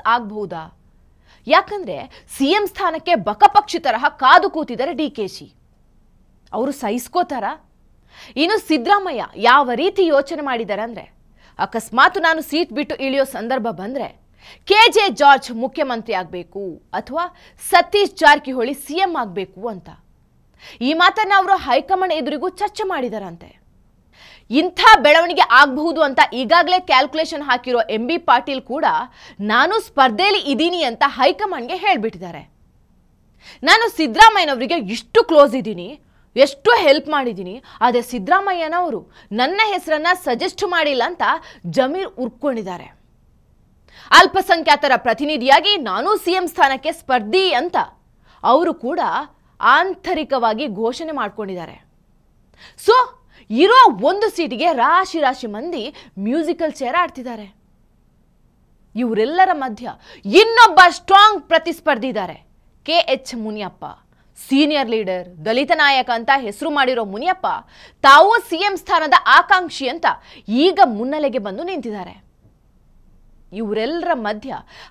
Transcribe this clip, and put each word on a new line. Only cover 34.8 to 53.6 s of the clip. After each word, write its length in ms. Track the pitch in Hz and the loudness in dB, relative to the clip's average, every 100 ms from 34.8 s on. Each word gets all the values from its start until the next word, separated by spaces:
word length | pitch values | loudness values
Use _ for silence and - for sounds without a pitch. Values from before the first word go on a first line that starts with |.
| 190 226 - 440 | -4 -10 0 0
ಕ್ಲೋಸ್ 300 | 466 311 277 | 4 6 6
ಇದ್ದೀನಿ, 460 | 254 214 175 180 294 _ _ _ 226 | 4 -6 -10 -12 -16 _ _ _ 2
ಎಷ್ಟು 340 | 285 - 415 | 2 2 2
ಹೆಲ್ಪ್ 380 | 466 330 294 285 | 2 4 2 0
ಮಾಡಿದ್ದೀನಿ, 540 | 302 247 196 180 233 - - | -4 -4 -8 -12 -16 -16 -2
ಆದ್ರೆ 220 | 233 240 | 0 0
ಸಿದ್ದರಾಮಯ್ಯನವರು 1120 | 233 247 190 370 392 359 311 339 349 220 - _ - | -4 -8 0 0 0 -4 -4 -4 -4 -6 -12 _ -10
ನನ್ನ 280 | 208 262 392 | -4 -2 0
ಹೆಸರನ್ನ 420 | 440 381 - 302 330 | -2 -2 -4 -2 0
ಸಜೆಸ್ಟ್ 500 | 359 - 240 349 - 381 | -2 -2 -4 -4 -6 -4
ಮಾಡಿಲ್ಲ" 360 | 349 302 269 247 | -2 -2 -2 -4
ಅಂತ 160 | 359 220 311 - - 175 | -2 -2 -2 -6 -16 -8
ಜಮೀರ್ 420 | 151 262 359 381 - | -2 -2 -2 -8 -8
ಉರ್ಕೊಂಡಿದ್ದಾರೆ. 640 | 247 - 294 233 190 175 170 _ _ _ _ _ _ _ _ _ _ - - | -12 -6 -6 -6 -8 -12 -16 _ _ _ _ _ _ _ _ _ _ -14 4
ಅಲ್ಪಸಂಖ್ಯಾತರ 840 | 311 370 381 381 339 294 294 285 254 | 6 6 2 0 0 2 2 2 0
ಪ್ರತಿನಿಧಿಯಾಗಿ 800 | 247 - 294 302 254 285 370 403 | 0 -2 -2 -2 4 4 4 -2
ನಾನು 400 | 226 190 311 415 | -2 -4 -2 -2
ಸಿ 160 | - | 0
ಎಂ 160 | 370 359 | -2 -2
ಸ್ಥಾನಕ್ಕೆ 440 | - 285 262 302 | 2 2 2 -6
ಸ್ಪರ್ಧಿ 600 | 320 - 254 208 370 381 | -8 -2 -4 0 0 0
ಅಂತ 240 | 247 339 339 - _ _ _ _ _ | -2 -2 -4 -6 _ _ _ _ _
ಅವರು 300 | 196 269 349 | 0 2 2
ಕೂಡ 260 | - 233 339 226 190 294 _ _ - | -4 -6 -4 -4 -4 -8 _ _ -2
ಆಂತರಿಕವಾಗಿ 1080 | 220 277 381 370 330 339 311 269 226 214 294 | 2 4 2 -4 -6 -6 -4 -2 -2 -2 -6
ಘೋಷಣೆ 440 | 196 226 254 320 | -6 -6 -6 -10
ಮಾಡ್ಕೊಂಡಿದ್ದಾರೆ. 720 | 285 214 - 202 185 160 - _ _ _ _ _ _ _ _ - - - | -8 -8 -10 -12 -10 -14 -18 _ _ _ _ _ _ _ _ -20 -6 2
So, 60 | 494 494 - _ _ - | 2 2 -6 _ _ -8
ಇರೋ 480 | 220 | 2